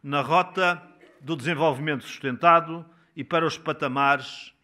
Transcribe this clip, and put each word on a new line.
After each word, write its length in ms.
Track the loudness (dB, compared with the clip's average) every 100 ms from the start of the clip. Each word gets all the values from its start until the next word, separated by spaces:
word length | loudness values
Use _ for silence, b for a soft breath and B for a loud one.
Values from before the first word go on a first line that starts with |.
na 180 | -2 -2
rota 580 | 2 2 2 0 0 0 -8 _ -20 _
do 160 | -8 -6
desenvolvimento 680 | -4 2 2 0 -4 -4
sustentado 840 | -6 -8 -6 2 4 4 2 -12 -14 b b -14
e 80 |
para 200 | -2 0
os 140 | 0 -2
patamares 960 | -8 -4 -4 0 2 2 -2 -16 -20 _